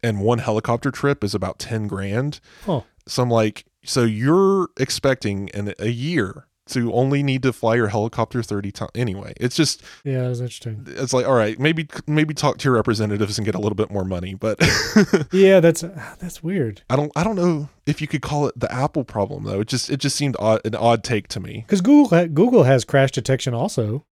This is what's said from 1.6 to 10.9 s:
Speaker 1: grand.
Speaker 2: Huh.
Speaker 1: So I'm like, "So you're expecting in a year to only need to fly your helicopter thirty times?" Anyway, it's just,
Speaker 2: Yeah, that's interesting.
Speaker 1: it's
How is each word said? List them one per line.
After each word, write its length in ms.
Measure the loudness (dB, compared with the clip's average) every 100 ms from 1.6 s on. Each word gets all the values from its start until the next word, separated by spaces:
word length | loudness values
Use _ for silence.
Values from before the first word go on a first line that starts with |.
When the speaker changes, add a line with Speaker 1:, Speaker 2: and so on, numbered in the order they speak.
| -8 -6 -4
Speaker 1:
grand. 540 | -6 -4 -2 -4 -6 _ -14
Speaker 2:
Huh. 180 | -4 -4 -6 _ -8
Speaker 1:
So 160 | -2
I'm 80 | 2
like, 340 | 2 2 -2 _ _
"So 200 | -4 0
you're 640 | 0 2 2 4 4 2 -2 -4
expecting 720 | -4 0 0 0 -2 -4 -6
in 260 | -8 -8 -4
a 100 | -4
year 580 | -4 -4 -2 -4 -6 _ _ _
to 260 | -2 0
only 280 | 0 2 2
need 180 | 0 0
to 100 | 0
fly 220 | 0 0
your 140 | 2 2
helicopter 540 | 0 -4 -4 -4 -4
thirty 280 | -4 -6 -6
times?" 220 | -10 -10
Anyway, 380 | -4 -4 -4 -12 -6
it's 160 | -4 0
just, 260 | 0 -2 -12 -12
Speaker 2:
Yeah, 240 | -6 -4 -2
that's 100 | -4
interesting. 460 | -8 -10 -12 -12
Speaker 1:
it's 260 | -12